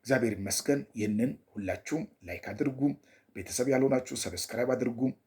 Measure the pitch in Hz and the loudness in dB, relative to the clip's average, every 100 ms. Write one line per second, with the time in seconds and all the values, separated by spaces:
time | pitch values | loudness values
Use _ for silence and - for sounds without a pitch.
0 | 113 131 113 98 98 - - 143 - 110 | 2 2 2 0 -2 -2 2 0 -2 -2
1 | 104 107 123 - _ 107 95 92 - 151 | 0 2 0 -2 _ -8 -4 -6 -4 -4
2 | - _ 90 90 - 117 143 131 143 - | -4 _ -12 -10 -8 -2 -2 2 0 0
3 | _ - _ - 92 - 127 131 135 123 | _ -20 _ -12 -4 -2 2 4 4 2
4 | 127 127 - 87 - 110 123 123 120 117 | 0 -6 -6 -6 -6 -2 0 2 0 0
5 | 131 - | -2 -2